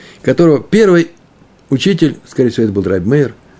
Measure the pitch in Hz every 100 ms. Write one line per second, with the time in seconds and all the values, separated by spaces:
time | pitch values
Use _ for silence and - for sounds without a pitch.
0 | - - - - 170 143 - 214 214 175
1 | 165 - _ _ _ _ _ 135 190 196
2 | 156 117 - - 127 110 110 101 90 95
3 | 90 143 131 - _ _